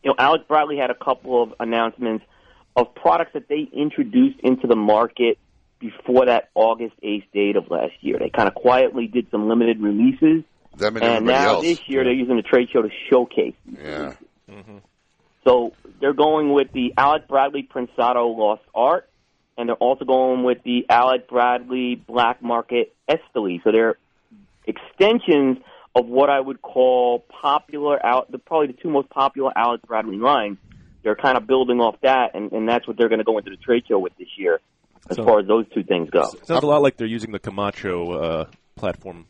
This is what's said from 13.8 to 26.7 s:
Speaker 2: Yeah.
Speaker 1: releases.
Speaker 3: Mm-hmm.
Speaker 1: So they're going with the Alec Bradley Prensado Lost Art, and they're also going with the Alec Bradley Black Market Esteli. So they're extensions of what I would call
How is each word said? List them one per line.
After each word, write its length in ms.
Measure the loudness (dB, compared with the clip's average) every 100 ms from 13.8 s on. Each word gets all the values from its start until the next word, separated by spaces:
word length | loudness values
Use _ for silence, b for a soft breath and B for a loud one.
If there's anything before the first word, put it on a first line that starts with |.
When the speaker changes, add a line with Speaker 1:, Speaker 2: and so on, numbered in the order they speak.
Speaker 2:
Yeah. 160 | -12 -10
Speaker 1:
releases. 200 | -10 -14 -20 _ _
Speaker 3:
Mm-hmm. 260 | -20 -20 -20 _ _ _ _ _ _ 2
Speaker 1:
So 260 | 2 0 _ -20 _
they're 120 | -4
going 380 | 2 2 2 2
with 200 | 0 0
the 200 | -4 -4 0
Alec 280 | 2 0 _
Bradley 340 | 0 0 -4 -10
Prensado 640 | -10 -8 -2 0 0 -2 0
Lost 260 | -2 -2 _
Art, 340 | 0 0 0 _ _ _ _ _ -8
and 100 | -6
they're 80 | -2
also 280 | -2 -2
going 380 | 0 0 2 0
with 200 | -2 -2
the 200 | -2 -4 2
Alec 380 | 2 2 0 -2
Bradley 680 | 0 0 -2 -4 -6 -4 -6
Black 460 | -6 -2 -2 -2
Market 520 | -4 -4 -2 -2 -2 _ -4
Esteli. 520 | -4 -4 -6 -4 -2
So 60 | 0
they're 240 | 2 2 -2 _ _ _ _ _ _ -12
extensions 920 | -10 -14 _ 2 2 2 2 2 -2 B B B
of 120 | -2 0
what 240 | 2 2
I 100 | 2
would 200 | -2 -10
call 580 | -6